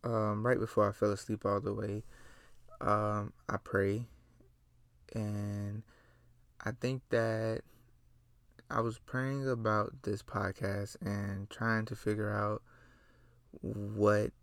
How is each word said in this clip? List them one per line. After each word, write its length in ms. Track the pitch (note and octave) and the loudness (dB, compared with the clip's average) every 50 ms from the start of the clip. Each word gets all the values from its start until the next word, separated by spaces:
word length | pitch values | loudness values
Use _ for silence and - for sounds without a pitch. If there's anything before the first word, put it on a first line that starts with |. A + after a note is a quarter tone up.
| - | -2
um, 420 | B2 A#2 A2 G#2+ G#2 G#2 G#2+ A2 | 0 0 2 2 2 0 0 2
right 140 | A#2+ B2+ - | 2 2 2
before 300 | A2 - - A2 G#2 G2+ | 2 2 4 4 4 4
I 20 | |
fell 220 | G2 - G#2+ G#2 G2+ | 4 2 2 2 2
asleep 320 | - - - G#2+ G#2 - | 0 -2 -4 -4 -2 0
all 160 | G#2 G2+ G2+ | 2 2 2
the 120 | - G2 G2+ | 0 -2 -2
way. 300 | G#2+ G#2 G#2 G2+ G#2+ - - - - - - - - - - - - - - - - | -2 -4 -4 -4 -6 -8 -10 -18 -18 -20 -20 -20 -20 -20 -20 -20 -20 -20 -20 -14 -4
Um, 500 | - - G#2 G#2 G#2+ G#2 G#2 G#2 G2+ - - - - | 2 2 2 4 4 2 0 0 -2 -4 -10 -10 -6
I 80 | - - | -4 -4
pray, 520 | - - - - G2 G2 G2 G#2 A2+ A#2+ - - - - - - _ - - _ _ _ _ _ - - _ _ - - - - | -4 -4 2 2 4 4 4 2 0 -4 -8 -14 -20 -20 -20 -20 _ -20 -20 _ _ _ _ _ -20 -20 _ _ -20 -20 -10 -6
and 720 | A2+ G#2+ G#2 G#2 G#2 G#2 G#2 G#2 G2+ G2+ G2+ G#2 A2 - - - - _ - - - - - - _ - _ _ - - | -4 -4 -2 -2 -4 -4 -4 -4 -4 -4 -6 -6 -8 -12 -14 -20 -20 _ -20 -20 -20 -20 -20 -20 _ -20 _ _ -6 -6
I 80 | - | -6
think 300 | B2+ - - B2+ C3 C3 - _ | -4 -2 -2 -2 -2 -4 -2 _
that 520 | - A#2 A2+ A2+ A2+ A2 A2+ A2 A2+ - - - - - - - - - _ - - - _ _ - - _ - - - - _ | 2 2 4 2 2 0 0 -2 -2 -4 -6 -12 -20 -20 -20 -20 -20 -20 _ -20 -20 -20 _ _ -20 -20 _ -20 -20 -20 -12 _
I 120 | - A2+ | 0 0
was 180 | A2+ A#2 A2 - | 0 0 -2 -6
praying 480 | - - - B2+ C3 C3+ C#3 C#3 C3+ | -10 -6 -4 -2 -2 -2 -2 -2 -2
about 560 | C3+ B2+ A#2 A2 A2 G#2+ G#2+ G#2 - - - - | -2 -2 0 2 2 4 4 2 0 -4 -6 -4
this 180 | G2+ G#2 G2+ - | -4 -4 -4 -6
podcast 760 | - - G2+ G2+ G2 G2 - - G2 G2 G#2 G2+ - - - | -6 -2 -2 -2 -2 -2 -2 -2 -2 0 -2 -4 -6 -8 -6
and 480 | - G2+ G2+ G2+ G2+ G2+ G2 G2 G2 - | -4 -2 -2 -2 -2 -2 -4 -4 -6 -8
trying 360 | - - A2+ A2+ A2+ A2 A2 | -6 -2 0 2 2 0 0
to 100 | - A2+ | -4 -8
figure 360 | - - G#2+ G#2+ G#2+ G#2 G#2 G#2 | -2 -2 0 0 0 0 0 0
out 280 | G#2 G#2 G#2 G#2 - - - - - - - - - - - - - - - - - _ - - - | 0 0 0 -2 -4 -8 -16 -20 -20 -20 -20 -20 -20 -20 -20 -20 -20 -20 -20 -20 -20 _ -20 -16 -8
what 720 | - G#2+ A2 G#2+ G2+ G2+ G#2+ G#2 G#2 G#2 G#2 G#2 G#2 - - - | -8 -6 -6 -4 -6 -4 2 4 6 6 6 6 2 0 -4 -8